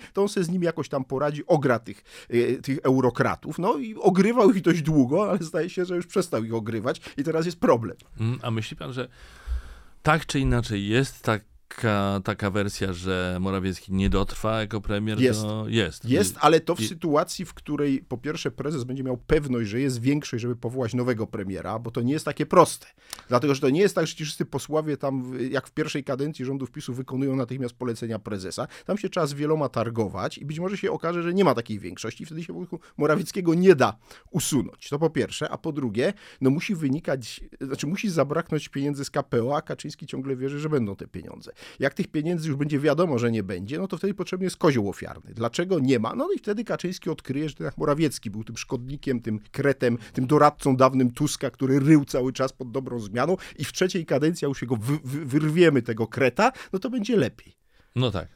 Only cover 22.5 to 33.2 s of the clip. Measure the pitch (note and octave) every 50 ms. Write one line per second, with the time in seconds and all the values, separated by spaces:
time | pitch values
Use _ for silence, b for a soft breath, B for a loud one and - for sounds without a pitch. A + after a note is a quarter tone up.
22.5 | - F3+ E3 - - - - - _ B B B B B B B B2 A#2+ - C#3+
23.5 | C3+ C3 D3 C3 C3+ E3+ G#3 F#3+ - F#3 E3 D#3 - - D#3 D3 - - D#3 -
24.5 | - C3+ - - D3+ D#3 D#3 D#3 C#3+ C3+ - C#3 C3+ C3+ B2 B2+ C3 B2+ A#2+ C3
25.5 | C3 C3 - - - D3+ D3+ D3+ - D3+ C3 - C3+ B2+ C#3 D#3 D#3 - B2+ C3
26.5 | C#3 C#3 C3 - - D3+ - - A#2+ B2+ B2+ - C3 B2+ C#3 C3+ C3 C3+ B2 -
27.5 | B2+ C3+ C3 A#2+ - - B2+ B2 A2+ - A#2+ A2+ A2 F#2+ - G#2+ G#2 F#2+ F#2 F#2
28.5 | - - B2 - B B B B F#3+ G#3 - F#3 - F#3 D#3+ C#3+ C#3+ C#3 D3+ D3
29.5 | D#3 D#3 C#3+ B2 - B2 A2 B2 A#2 A#2 A2 F#2 G2 F#2 G2+ C#3+ - - - C#3+
30.5 | D#3 D#3+ F3 F#3+ G#3 F3+ - F#3+ D#3 C#3 - E3 F3 F3 E3+ F3 F3+ G3 G3 D3+
31.5 | B2 A#2 A#2 - A2 G2 - F2 F2+ - - A2 - - - - D#3 D#3+ E3+ -
32.5 | F3 E3+ F3+ - - E3 B B B B D3 D3+ D3+ D3